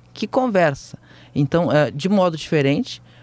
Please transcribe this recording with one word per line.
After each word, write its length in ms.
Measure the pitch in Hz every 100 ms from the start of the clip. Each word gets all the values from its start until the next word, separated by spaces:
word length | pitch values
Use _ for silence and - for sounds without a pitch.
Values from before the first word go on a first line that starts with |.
| -
que 120 | - 220
conversa. 720 | - 254 190 165 139 - - - - - -
Então, 360 | 143 165 170
eh, 200 | 143 135
de 180 | 120 180
modo 260 | 202 180 160
diferente, 640 | - 160 135 147 254 - - -